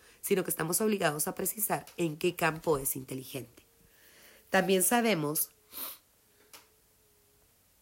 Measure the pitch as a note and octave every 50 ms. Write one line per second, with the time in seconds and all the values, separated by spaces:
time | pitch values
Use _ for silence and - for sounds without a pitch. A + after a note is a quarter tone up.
0 | - - - _ - - G3 F#3 E3+ - D3 - D#3+ D#3+ F3+ - A3 G#3+ G#3 F#3+
1 | F3 D#3 D3 D#3 - F#3+ F3+ - G3 F3+ - A3 - - F3 C#3+ - - - -
2 | F3 D#3+ D3+ D#3 - F3+ E3 - F3 D#3+ D#3 D#3 - E3+ D#3 C3+ C#3 - - C#3
3 | B2+ - C3 C3 C3 - - C3 A2 - - - - _ _ _ _ _ _ _
4 | - - - - - - - - _ - - F#3+ F3 F3+ G3 F#3 F3+ - A#3+ A#3+
5 | A3+ A3+ G3 D#3+ D3 D3 D#3 - - - _ _ _ _ - - - - - -
6 | _ _ _ _ _ _ _ _ _ _ - - - _ _ _ _ _ _ _
7 | _ _ _ _ _ _ _ _ _ _ _ _ _ _ _ _